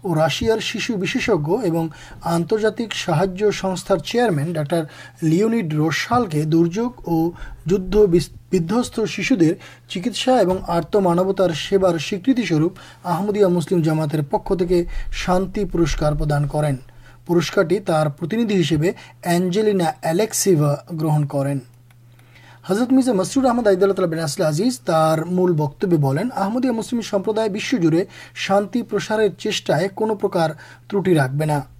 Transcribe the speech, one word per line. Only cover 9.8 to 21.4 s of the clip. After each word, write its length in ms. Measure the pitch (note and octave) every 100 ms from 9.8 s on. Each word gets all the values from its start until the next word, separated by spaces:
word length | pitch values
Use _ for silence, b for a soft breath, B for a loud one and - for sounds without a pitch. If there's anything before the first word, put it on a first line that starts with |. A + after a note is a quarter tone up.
| -
চিকিৎসা 520 | F#3 G#3+ G3 C4 B3+
এবং 180 | F#3 F#3+ -
আর্ত 300 | E3+ D#3+ G#3
মানবতার 540 | F#3 E3+ F#3+ F#3+ F#3
সেবার 480 | D3+ - G3 F#3 E3
স্বীকৃতিস্বরূপ 760 | - G3 B3+ B3 F#3 D#3 E3 B B B
আহমদিয়া 440 | F3 D#3+ G3+ G#3 F#3+
মুসলিম 340 | F3 C#3+ F3
জামাতের 400 | D#3+ D#3 D#3 D#3 C#3
পক্ষ 240 | G#3+ -
থেকে 320 | F#3 F3 F3 E3+ B B
শান্তি 520 | - - F#3 F#3 G#3+
পুরস্কার 500 | F#3+ E3+ E3 - D3+
প্রদান 320 | D3+ D3+ D3 C#3+
করেন। 300 | D3+ D3+ C3 - b b b -
পুরস্কারটি 540 | F3 D3+ - E3 G3
তার 300 | G3 D#3 D#3
প্রতিনিধি 440 | C#3+ D#3+ A3 A3+
হিসেবে 380 | G3 D3+ D#3+ E3+ - B B
অ্যাঞ্জেলিনা 680 | F3 F3 F#3 F#3 G#3+ G3 D#3+ -
অ্যালেক্সিভা 840 | D#3+ E3+ A3 - G3 D#3+ D3 C#3+ -
গ্রহণ 320 | E3 D#3+ D3+
করেন। 360 | C#3+ C#3+